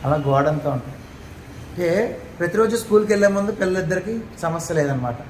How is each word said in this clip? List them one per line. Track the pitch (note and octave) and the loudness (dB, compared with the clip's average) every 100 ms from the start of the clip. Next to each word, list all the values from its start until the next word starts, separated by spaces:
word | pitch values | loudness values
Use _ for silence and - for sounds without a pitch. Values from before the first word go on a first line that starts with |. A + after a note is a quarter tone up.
అలా | C3+ | 0
గోడంతా | D3+ C#3 C#3 D3 D3+ C#3+ | 0 4 4 4 2 -2
ఉంటుంది. | C3+ - - - - - - - - - | -4 -6 -14 -16 -18 -16 -16 -16 -16 -12
అంటే | - F3 F#3 A#3 - - - | -2 2 2 0 -4 -12 -4
ప్రతిరోజు | F3 G#3 A3 A3+ | 0 2 2 2
స్కూల్కి | - G#3+ G#3 | 4 4 4
వెళ్ళే | G3+ G3+ | 4 4
ముందు | G3 G3+ | 4 0
పిల్లలిద్దరికీ | G#3 F#3+ F#3 E3 F#3 F#3 A3+ - - | 0 0 0 0 -2 -2 -6 -8 -6
సమస్య | E3 E3 D#3+ | -4 -2 -2
లేదనమాట. | D#3 C#3+ C3 B2 A#2 | 0 2 0 -2 -6